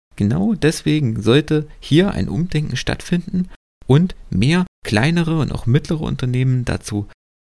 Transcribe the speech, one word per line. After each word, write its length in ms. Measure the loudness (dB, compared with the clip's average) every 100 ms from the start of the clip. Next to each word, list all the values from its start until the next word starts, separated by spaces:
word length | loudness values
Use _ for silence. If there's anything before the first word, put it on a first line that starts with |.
| _ -2
genau 380 | 0 0 0
deswegen 680 | 0 0 0 -2 0 0 0
sollte 460 | 2 2 2 -2 -4 -12
hier 320 | 0 2 2
ein 160 | 0 -4
Umdenken 480 | -2 -2 -2 -4 -4
stattfinden 720 | -4 -6 -2 -4 -2 -4 -4 -10 _ _ 2
und 280 | 4 4 -2 -6
mehr 360 | 0 2 2 0 _
kleinere 540 | -2 0 2 2 2 0
und 140 | 0
auch 140 | -2 2
mittlere 360 | 2 2 -4
Unternehmen 640 | -2 -4 -2 0 2 0
dazu, 440 | 0 -4 -4 -6 -6 -12 _ _